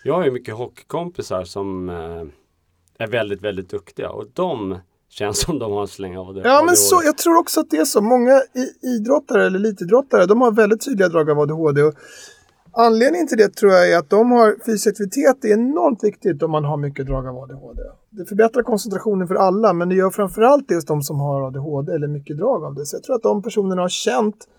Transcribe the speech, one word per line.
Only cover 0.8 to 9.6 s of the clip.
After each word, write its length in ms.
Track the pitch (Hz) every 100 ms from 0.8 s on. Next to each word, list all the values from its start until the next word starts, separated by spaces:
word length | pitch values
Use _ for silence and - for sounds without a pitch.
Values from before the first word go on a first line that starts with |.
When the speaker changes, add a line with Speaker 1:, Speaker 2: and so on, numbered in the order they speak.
| _ 156 170 175 - 92
Speaker 1:
som, 460 | 90 101 98 92 90
eh, 60 | 85 82 85 80 - _ _ _ _ _ - 113
är 20 |
väldigt, 340 | 120 104 98
väldigt 280 | 104 92 90
duktiga 400 | 104 - - -
och 160 | 107 110
de 460 | - 180 127 95 90 - _ _
känns 300 | - 104 98
som 200 | - 143
de 120 | 110
har 100 | 101
en 60 | 101
släng 300 | - 95 92
av 120 | 92
A 40 |
D 60 | 98
H 40 |
D. 60 | 233
Speaker 2:
Ja, 140 | 277 330
men 100 | 359
så, 260 | 403 359 311
jag 120 | 302
tror 200 | 330 339
också 220 | - 320
att 100 | -
det 80 | 302
är 80 | 285
så. 160 | 233
Många 400 | 208 247 240 269 262
i-, 340 | 254 262 - 254
idrottare 580 | 233 214 294 - 220 190
eller 140 |
elitidrottare, 680 | 190